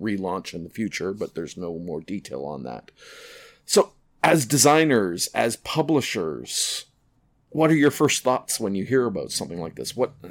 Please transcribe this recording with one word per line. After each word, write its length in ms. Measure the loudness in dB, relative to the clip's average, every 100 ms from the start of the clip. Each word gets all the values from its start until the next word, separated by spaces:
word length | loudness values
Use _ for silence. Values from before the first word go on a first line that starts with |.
relaunch 520 | -4 -4 -2 -4 -6
in 100 | -12
the 60 | -10
future, 440 | -6 -6 -4 -6
but 220 | -4 -6 -6
there's 220 | -8 -8
no 200 | -8 -8
more 220 | -8 -8
detail 460 | -8 -10 -8 -10 -8
on 180 | -10
that. 260 | -10 -12 -16 _ -20 -20 -20 -20 -20 _ 0
So, 260 | 2 2 _ _ _
as 220 | 2 2 2
designers, 840 | 4 6 6 6 4 2 -2 -2 0
as 220 | 0 -2
publishers, 1300 | -4 -2 2 2 2 -2 -4 -6 -6 -4 -4 -6 -10 _ _ _ _ _ _
what 200 | 2 4
are 60 | 6
your 160 | 4
first 320 | 4 2 2
thoughts 340 | 2 0 -2 -4
when 140 | -2
you 100 | -2 2
hear 200 | 2 2
about 260 | -2 -6
something 280 | -6 -6 -6
like 160 | -8 -8
this? 200 | -10 -4
What, 180 | -4 -4 -14